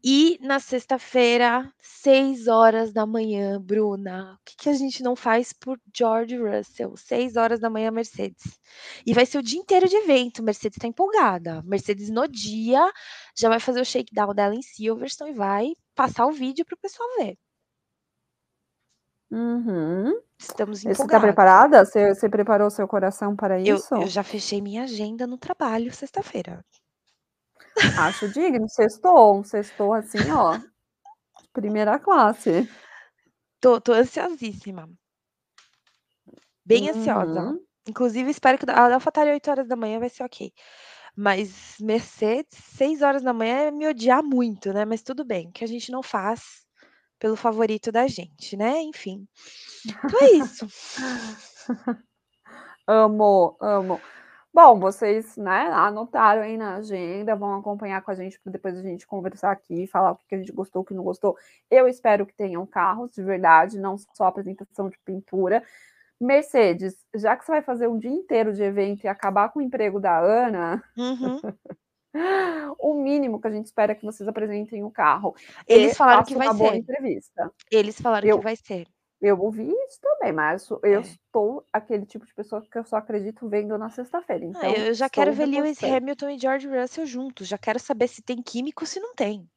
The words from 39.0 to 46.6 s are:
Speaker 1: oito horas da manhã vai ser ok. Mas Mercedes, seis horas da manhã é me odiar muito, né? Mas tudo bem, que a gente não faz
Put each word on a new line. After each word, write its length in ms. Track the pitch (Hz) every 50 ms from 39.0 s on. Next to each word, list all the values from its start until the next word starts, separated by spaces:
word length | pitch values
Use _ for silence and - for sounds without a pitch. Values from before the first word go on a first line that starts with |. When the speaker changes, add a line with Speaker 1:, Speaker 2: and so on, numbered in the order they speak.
| - 311 _ 302 302 294
Speaker 1:
oito 180 | 294 285 - 294
horas 180 | 285 262 262
da 80 | 226 254
manhã 220 | 233 226 214 220 226
vai 100 | 240 247
ser 140 | _ - 262
ok. 280 | 247 - - - 185 _ _ - - - - - - - - - - _
Mas 600 | - 202 202 196 185 214 190 185 - - - - -
Mercedes, 800 | 214 214 214 233 233 - - - 220 214 226 269 311 _ _ - - _ -
seis 260 | - 269 294 320 285
horas 220 | 285 277 277 277 254
da 80 | 254 240
manhã 220 | 226 220 226 247 269 302
é 40 | 302
me 160 | 294 294 311
odiar 340 | 311 302 233 226 254 247 -
muito, 520 | 311 294 269 247 247 233 208 190 - 196 196
né? 100 | 208 214
Mas 180 | 214 226 220
tudo 220 | _ - 269 254 294
bem, 260 | 240 220 180 165 170
que 120 | 180 - 233
a 40 |
gente 240 | 220 233 240 - -
não 120 | 247 262 254
faz 640 | - - 208 185 208 226 233 - - - _